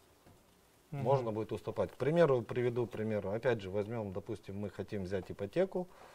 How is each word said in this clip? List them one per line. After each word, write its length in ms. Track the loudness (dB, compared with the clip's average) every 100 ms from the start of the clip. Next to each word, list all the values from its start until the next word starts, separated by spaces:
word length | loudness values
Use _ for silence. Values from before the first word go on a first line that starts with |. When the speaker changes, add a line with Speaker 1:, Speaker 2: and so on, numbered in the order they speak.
| _ _ -20 -20 _ _ _ _ -10
Speaker 1:
Мгм. 140 | -2
Speaker 2:
Можно 280 | 4 4 2
будет 200 | -2 -4
уступать. 380 | -4 -4 -2 -2
К 40 |
примеру, 480 | 0 2 6 6 6
приведу 440 | 2 0 0 0 -2
пример. 400 | -2 0 0 0
Опять 360 | 0 2 2
же, 80 | 0
возьмём, 420 | -2 -2 -4 -4
допустим, 460 | -6 -6 -10 -8 -6
мы 100 | -6
хотим 360 | -6 -6 -4
взять 260 | -2 -4 -4
ипотеку, 560 | -8 -4 0 0 -2 -6 -12 -20